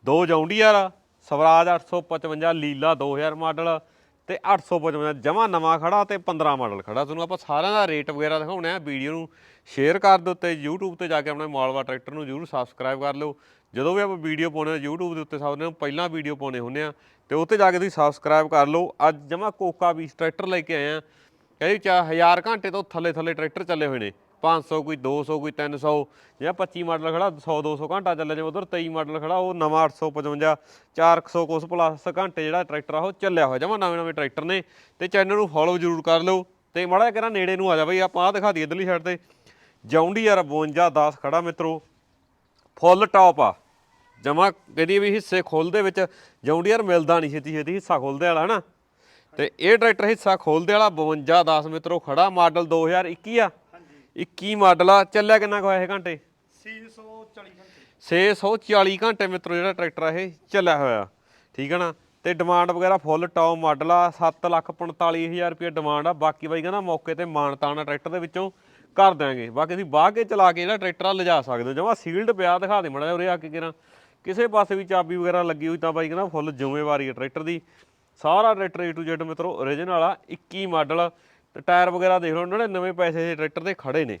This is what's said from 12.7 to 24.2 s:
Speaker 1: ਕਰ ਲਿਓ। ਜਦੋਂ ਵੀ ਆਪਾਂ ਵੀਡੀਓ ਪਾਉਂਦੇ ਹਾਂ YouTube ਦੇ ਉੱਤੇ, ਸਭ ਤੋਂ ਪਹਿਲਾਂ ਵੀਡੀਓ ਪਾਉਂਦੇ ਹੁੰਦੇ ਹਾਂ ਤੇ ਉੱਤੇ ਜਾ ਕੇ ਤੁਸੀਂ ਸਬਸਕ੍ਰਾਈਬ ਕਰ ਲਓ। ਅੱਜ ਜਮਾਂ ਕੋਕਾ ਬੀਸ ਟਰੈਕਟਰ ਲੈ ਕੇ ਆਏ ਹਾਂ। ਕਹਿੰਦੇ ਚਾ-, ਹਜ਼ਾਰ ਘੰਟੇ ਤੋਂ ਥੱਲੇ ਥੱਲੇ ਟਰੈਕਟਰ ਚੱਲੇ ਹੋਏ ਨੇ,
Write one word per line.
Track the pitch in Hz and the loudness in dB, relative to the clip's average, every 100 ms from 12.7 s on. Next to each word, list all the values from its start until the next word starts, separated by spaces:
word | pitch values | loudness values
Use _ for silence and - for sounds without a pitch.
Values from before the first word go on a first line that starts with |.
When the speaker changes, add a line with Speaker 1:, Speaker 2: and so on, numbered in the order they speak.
| _ 131 135 | _ -6 -4
Speaker 1:
ਕਰ | 139 | -4
ਲਿਓ। | 143 151 143 _ _ _ | -6 -8 -10 _ _ _
ਜਦੋਂ | 117 147 | -4 -2
ਵੀ | 190 | 0
ਆਪਾਂ | 202 185 | -2 -4
ਵੀਡੀਓ | 156 156 165 | -6 -4 -4
ਪਾਉਂਦੇ | 151 156 | -4 -4
ਹਾਂ | 160 | -4
YouTube | 143 160 180 | -6 -6 -6
ਦੇ | 165 | -8
ਉੱਤੇ, | 156 147 | -10 -8
ਸਭ | 143 143 | -6 -6
ਤੋਂ | 160 | -8
ਪਹਿਲਾਂ | 160 147 143 175 | -8 -8 -4 -6
ਵੀਡੀਓ | 160 147 143 | -6 -8 -8
ਪਾਉਂਦੇ | 139 127 | -8 -8
ਹੁੰਦੇ | 120 135 | -8 -8
ਹਾਂ | 151 147 _ _ _ | -8 -10 _ _ _
ਤੇ | |
ਉੱਤੇ | 147 160 214 | -4 0 4
ਜਾ | 190 | 4
ਕੇ | 180 | 4
ਤੁਸੀਂ | 190 | -2
ਸਬਸਕ੍ਰਾਈਬ | - 147 143 147 156 156 | 0 0 0 2 4 4
ਕਰ | 151 143 | 4 4
ਲਓ। | 160 175 - 151 | 2 -2 2 2
ਅੱਜ | 151 143 | 2 -8
ਜਮਾਂ | 170 208 | -6 -6
ਕੋਕਾ | - 185 165 175 | -4 -6 -2 -2
ਬੀਸ | 165 160 | -2 -8
ਟਰੈਕਟਰ | _ 160 - 190 | _ -6 -4 -4
ਲੈ | 180 | -4
ਕੇ | 156 160 | -4 -4
ਆਏ | 147 | -4
ਹਾਂ। | 156 - _ _ _ _ _ | -6 -10 _ _ _ _ _
ਕਹਿੰਦੇ | 165 208 | -2 0
ਚਾ-, | - 180 | 2 2
ਹਜ਼ਾਰ | 165 165 170 175 214 | 2 4 4 4 2
ਘੰਟੇ | 226 196 | -4 -4
ਤੋਂ | 185 185 | -8 -8
ਥੱਲੇ | 170 170 | -6 -4
ਥੱਲੇ | 156 165 | -4 -6
ਟਰੈਕਟਰ | 156 156 180 | -4 -6 -8
ਚੱਲੇ | 175 165 147 | -6 -2 -2
ਹੋਏ | 131 | -2
ਨੇ, | 104 - | -6 -10